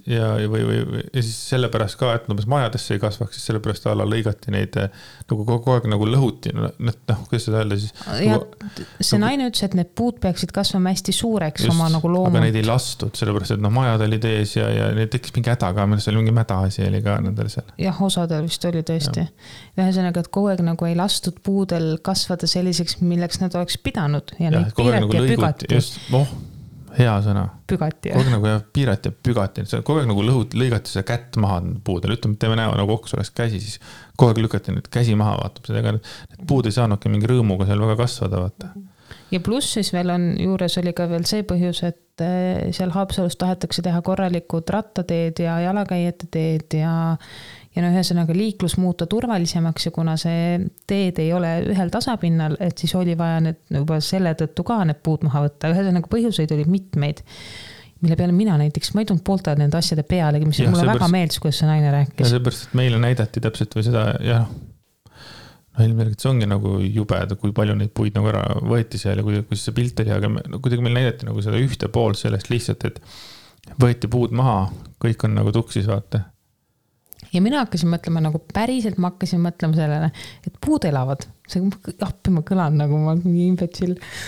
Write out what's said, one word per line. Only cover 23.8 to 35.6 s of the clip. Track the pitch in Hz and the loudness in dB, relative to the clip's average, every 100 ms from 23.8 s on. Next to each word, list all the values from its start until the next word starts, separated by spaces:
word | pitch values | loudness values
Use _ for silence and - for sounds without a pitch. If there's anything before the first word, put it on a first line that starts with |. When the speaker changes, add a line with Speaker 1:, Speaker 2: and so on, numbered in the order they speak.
| 185 - 147 147 - - | -4 -2 0 0 -4 -2
Speaker 2:
ja | 165 | 2
Speaker 1:
Jah, | 160 | 2
Speaker 2:
neid | 170 | 2
Speaker 1:
et | 110 | 2
kogu | 120 | 4
aeg | 110 | 4
Speaker 2:
piirati | 107 | 4
Speaker 1:
nagu | 110 | 4
Speaker 2:
ja | |
Speaker 1:
lõiguti, | 127 - | 4 4
Speaker 2:
pügati. | 160 - - 123 | 2 0 2 2
Speaker 1:
just, | - - - | 2 -4 0
oh, | 123 139 - - - - - - - | 2 2 -2 -12 -16 -18 -18 -4 2
hea | 123 101 | 4 4
sõna. | 104 98 95 - - | 2 2 0 -4 -4
Speaker 2:
Pügati, | 180 156 - - | -2 -2 -4 -2
jah. | 131 | 2
Speaker 1:
Kogu | 131 | 4
aeg | |
nagu, | 113 107 | 4 2
jah, | 107 110 | 0 0
piirati | 143 135 98 - | 0 2 0 -2
ja | - | -4
pügati. | - 110 98 - 98 | 0 0 0 -4 -6
See | 117 113 | -4 0
kogu | 156 | 0
aeg | 127 | 2
nagu | 101 107 | 2 2
lõhut-, | 131 107 - | 2 0 0
lõigati | 131 113 - | 0 0 -2
seda | - - | -4 -2
kätt | 123 - 117 | -4 -4 0
maha | 98 90 87 - - | 0 0 -2 -4 -4
puudel. | 90 95 113 | -2 -2 -2
Ütleme, | 110 104 | -2 0
et | |
teeme | 110 110 | 0 0
näo, | 110 104 | 0 0
nagu | 101 110 | 0 0
oksu | - - | -2 -6
oleks | 98 - | -4 -4
käsi, | 117 101 | -4 -4
siis | 104 - - - - - | -8 -12 -18 -20 -12 4
kogu | 123 | 4
aeg | 110 | 4
lükati | 110 101 - 92 | 0 -2 -4 -6
nüüd | - | -4
käsi | 120 120 104 | 0 2 2
maha, | 107 101 | 2 0
vaatab | - - | -4 -10